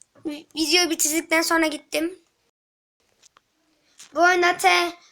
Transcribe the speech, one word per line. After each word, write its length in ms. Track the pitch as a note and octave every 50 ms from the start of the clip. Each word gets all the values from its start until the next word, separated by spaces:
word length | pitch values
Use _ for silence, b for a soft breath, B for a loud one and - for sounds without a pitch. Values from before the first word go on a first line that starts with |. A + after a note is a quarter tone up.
| _ _ _ _ -
Videoyu 640 | D#4+ D4 D4 - _ - D4 D#4+ D4 D#4+ F4+ F4+ D4+
bitirdikten 520 | E4 D#4 - D4 D#4 E4 D#4+ - D#4+ D#4+ E4
sonra 240 | D#4+ E4+ E4 D#4+
gittim. 580 | D#4 D4 D4 - - - D4+ D#4+ F4 F#4+ - _ _ _ _ _ _ _ _ _ _ _ _ _ _ _ _ _ _ _ _ _ - _ _ _ _ _ _ _ _ _ _ _ _ _ - - - -
Bu 60 | D4
oyunda 360 | E4+ F4 F#4 F4+ F4 F4 F4
te-, 420 | F4+ - F#4 F4+ F4+ F4 E4+ E4+ b b b